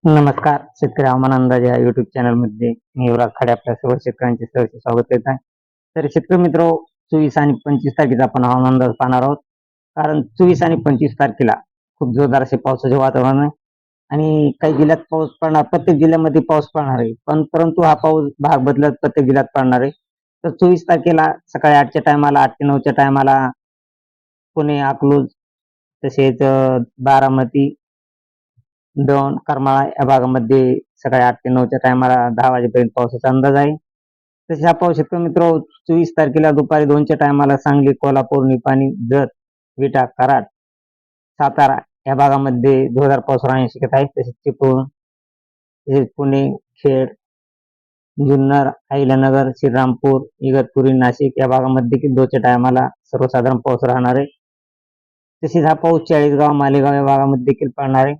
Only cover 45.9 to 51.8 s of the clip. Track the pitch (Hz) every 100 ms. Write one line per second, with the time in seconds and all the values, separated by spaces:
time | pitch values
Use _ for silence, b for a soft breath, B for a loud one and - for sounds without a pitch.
45.9 | 135 123 - 139 135 135 139 _ _ 143
46.9 | 131 127 - _ _ _ _ _ _ _
47.9 | _ _ - 143 139 135 143 135 - _
48.9 | 139 135 131 135 135 135 127 139 123 127
49.9 | 117 139 135 147 _ 135 135 120 139 131
50.9 | 131 123 120 139 - 131 131 131 131